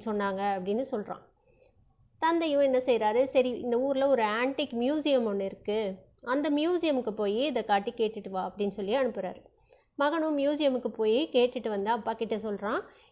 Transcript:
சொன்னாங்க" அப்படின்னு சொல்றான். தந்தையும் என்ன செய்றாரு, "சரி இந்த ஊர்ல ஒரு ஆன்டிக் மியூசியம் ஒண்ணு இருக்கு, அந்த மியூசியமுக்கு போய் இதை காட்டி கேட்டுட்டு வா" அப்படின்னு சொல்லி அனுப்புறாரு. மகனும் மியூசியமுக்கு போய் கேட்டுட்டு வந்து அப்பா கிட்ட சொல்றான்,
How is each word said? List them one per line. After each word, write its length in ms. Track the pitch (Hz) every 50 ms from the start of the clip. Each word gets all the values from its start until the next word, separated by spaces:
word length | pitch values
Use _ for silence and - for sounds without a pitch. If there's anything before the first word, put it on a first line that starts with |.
| -
சொன்னாங்க" 560 | 226 214 208 202 196 190 190 202 202 196 190
அப்படின்னு 220 | 180 196 208 233 269 -
சொல்றான். 300 | 254 208 202 - - - - _ _ _ _ _ _ _ _ _ _ _ _ _ _ _ _ _ _ -
தந்தையும் 420 | 320 320 339 330 330 311 285 285
என்ன 160 | 285 269 254
செய்றாரு, 460 | 254 254 254 240 220 214 214 214 247 277
"சரி 260 | 269 - 269 247 254
இந்த 300 | 240 - - 247 233 240
ஊர்ல 280 | 262 277 269 262 269
ஒரு 160 | 277 269 233 220
ஆன்டிக் 500 | 208 208 233 254 269 269 - 294 - 233
மியூசியம் 540 | 233 240 262 302 311 285 302 277 254 226
ஒண்ணு 120 | 214 196 196
இருக்கு, 560 | 196 190 - - - - 208 220 214 190 190 - - _ _ _ -
அந்த 260 | 233 262 294 294 311
மியூசியமுக்கு 600 | 285 294 302 339 359 339 339 320 277 254 240 233
போய் 360 | 202 214 208 202 208 226 277
இதை 200 | 311 247 233 214
காட்டி 260 | 220 202 202 202 226
கேட்டுட்டு 380 | 220 - 220 214 214 214 196 190
வா" 220 | 190 185 185 190
அப்படின்னு 180 | - - 202 202
சொல்லி 280 | 196 - 196 190 226
அனுப்புறாரு. 480 | 277 262 233 208 208 185 180 - - - _ _ _ _ _ _ _ _ _ _
மகனும் 420 | - 277 294 330 330 311 311 302
மியூசியமுக்கு 500 | 285 269 285 302 285 302 277 254 240 -
போய் 420 | 233 214 - 220 214 220 262 320 -
கேட்டுட்டு 380 | - 247 240 247 - 254 - 226
வந்து 220 | 214 196 196 214
அப்பா 220 | 240 233 208 226 226
கிட்ட 220 | 226 226 202 226
சொல்றான், 460 | 208 208 220 202 190 202 208 262 370 - - - - _ _